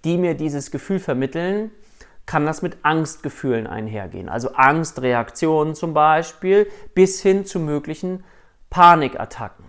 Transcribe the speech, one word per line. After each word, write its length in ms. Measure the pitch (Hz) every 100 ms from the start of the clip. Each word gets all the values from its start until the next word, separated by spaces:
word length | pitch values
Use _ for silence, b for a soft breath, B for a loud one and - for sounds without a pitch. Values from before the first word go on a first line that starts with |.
die 120 | 160 175
mir 200 | 180 147
dieses 340 | 156 143 135
Gefühl 300 | 139 - 190
vermitteln, 720 | 175 127 135 160 175 202 214 b b b b b -
kann 200 | 156 151
das 160 | 156
mit 140 | 175 -
Angstgefühlen 840 | 147 160 151 - 139 - 135 117 107
einhergehen. 640 | 110 110 107 95 90 90
Also 240 | 110 120
Angstreaktionen 1200 | - 135 156 156 - 127 120 117 - 160 156 151
zum 180 | 156 170
Beispiel, 760 | 151 151 156 165 - 185 202 202 B B
bis 260 | - 190 -
hin 260 | 196 196 196
zu 120 | 185
möglichen 640 | 156 147 147 156 185 185 b b b b -
Panikattacken. 960 | - 175 170 139 - - - 107 -